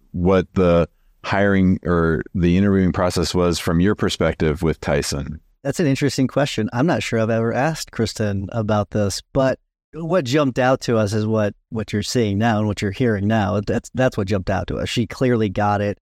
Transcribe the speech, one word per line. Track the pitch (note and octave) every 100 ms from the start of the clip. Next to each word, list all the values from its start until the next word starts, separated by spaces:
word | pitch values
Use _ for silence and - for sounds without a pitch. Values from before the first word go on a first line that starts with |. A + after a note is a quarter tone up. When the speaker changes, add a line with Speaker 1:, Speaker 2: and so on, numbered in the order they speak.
| _
Speaker 1:
what | F2+ F2+ F#2+ E2+
the | F#2+ F2 E2+ D#2+ _ _ _ -
hiring | G2+ G2+ G2 F#2 F#2
or | - F2 E2 D#2+ -
the | F#2+ F2 F2+
interviewing | G2+ F#2+ F#2
process | D#2+ G#2 F#2 D#2+ F#2
was | F2 D#2+
from | - E2+
your | F#2+
perspective | G#2 F#2+ - E2 - D#2+ D2
with | E2 D2
Tyson. | - D2 C#2 C#2+ C#2 D#2 _ _
Speaker 2:
That's | C#3 -
an | D#3
interesting | C3+ C#3 - B2+
question. | - C#3+ - G#2+
I'm | A#2+ E3
not | A#2
sure | - A2+
I've | A2
ever | A2+ A#2
asked | A#2 D3+ D#3+ -
Kristen | - A2+ - G#2+ G2 G2
about | A#2 G#2+ G#2+ G2+
this, | G#2+ G2+ - -
but | C3+ C3 - _ _ _
what | D#3 E3 F3+
jumped | B2 D3+ C#3 A#2+
out | B2+ C3+
to | - A2+
us | G#2
is | A2 G#2+
what, | A2 G#2 - -
what | A2+ G2+
you're | G#2
seeing | - B2+ G#2+ G2
now | A#2 G#2+
and | G#2+
what | G2
you're | G#2
hearing | F#2 B2 G#2 G2+
now. | A2+ F#2+ G2+
That's, | G2+ A#2 - A#2
that's | B2+ -
what | G2
jumped | G2+ F2
out | F#2 -
to | A1+
us. | -
She | - A#2
clearly | - C3 A#2 G#2+
got | F#2 G#2 G#2
it. | G#2 F#2+